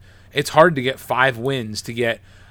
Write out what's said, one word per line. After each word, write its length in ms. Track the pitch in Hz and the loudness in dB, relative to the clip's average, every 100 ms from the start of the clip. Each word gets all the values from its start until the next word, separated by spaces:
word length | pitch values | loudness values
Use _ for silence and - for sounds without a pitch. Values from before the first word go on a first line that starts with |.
| - - - | -20 -20 -8
It's 160 | 135 143 | -4 0
hard 240 | 147 170 143 | 4 4 2
to 60 | |
get 160 | 127 131 | -2 -4
five 380 | - 120 135 117 | -2 2 2 2
wins 420 | 127 135 110 104 | -2 -4 -4 -8
to 100 | - | -8
get 260 | 117 117 107 - - - | -2 -2 -2 -8 -20 -20